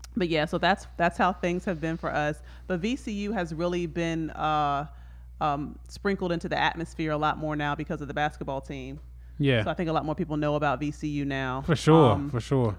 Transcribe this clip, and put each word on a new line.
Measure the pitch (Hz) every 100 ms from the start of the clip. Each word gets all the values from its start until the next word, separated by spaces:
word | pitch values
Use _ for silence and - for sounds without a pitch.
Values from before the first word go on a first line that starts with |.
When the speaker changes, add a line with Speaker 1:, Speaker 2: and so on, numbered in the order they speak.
| - -
Speaker 1:
but | 175
yeah, | 160 156
so | 175
that's, | 175 196 - -
that's | 170 -
how | 185
things | 196 180 175 208
have | 165
been | 160 165
for | 160
us. | 147 147 151 - - -
But | 180
V | 208 269
C | -
U | 202 208
has | 214 170
really | 156 175 180 170
been, | 170 165 165 156
uh, | - 156 151 147 139 151 - - - - -
um, | 156 143 143 - -
sprinkled | - 202 196 180
into | 170 185
the | 139
atmosphere | 151 - 160 - 156
a | 151
lot | 151 -
more | 156 151
now | 147 147
because | 151 156
of | 139
the | 147
basketball | 151 - 170 135
team. | - 139 127 143 - - - -
Speaker 2:
Yeah. | 139 120
Speaker 1:
So | 107
I | 156
think | 165
a |
lot | 156
more | 147 151
people | 156 151
know | 147 147
about | 147 131
V | 147
C | 147 151
U | 143 139
now. | 135 131 131
Speaker 2:
For | 139 156
sure, | 156 160 131
Speaker 1:
Um, | 95 143
Speaker 2:
for | 127
sure. | - 135 113